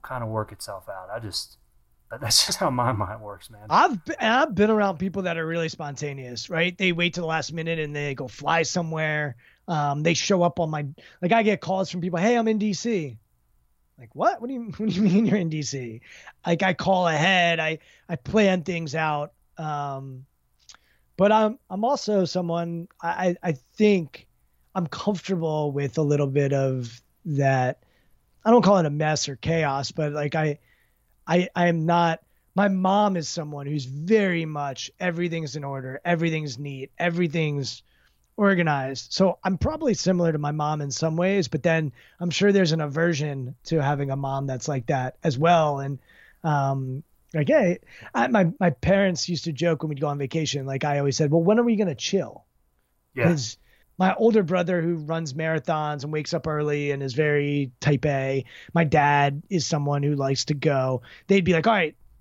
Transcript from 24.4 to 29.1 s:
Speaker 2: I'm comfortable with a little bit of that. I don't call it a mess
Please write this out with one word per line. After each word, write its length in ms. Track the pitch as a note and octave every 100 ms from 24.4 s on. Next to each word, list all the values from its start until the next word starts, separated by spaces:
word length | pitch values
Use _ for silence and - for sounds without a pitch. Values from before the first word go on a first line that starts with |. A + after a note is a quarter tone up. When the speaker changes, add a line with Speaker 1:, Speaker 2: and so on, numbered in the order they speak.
| _ _ _
Speaker 2:
I'm 140 | F#3+ E3
comfortable 840 | - - F#3+ - F#3 D#3+ D3+ D3
with 280 | C#3 C#3 -
a 20 |
little 240 | D3 D3 C#3
bit 240 | C#3 C#3
of 480 | C#3 C3+ C3 A#2+ - _ _ E3+
that. 580 | C#3+ C3+ C3 B2+ - _ _ _ _ _ _
I 60 | G#3+
don't 140 | A#3+
call 160 | F#3 G3
it 80 | D#3
a 20 |
mess 400 | D3 D3+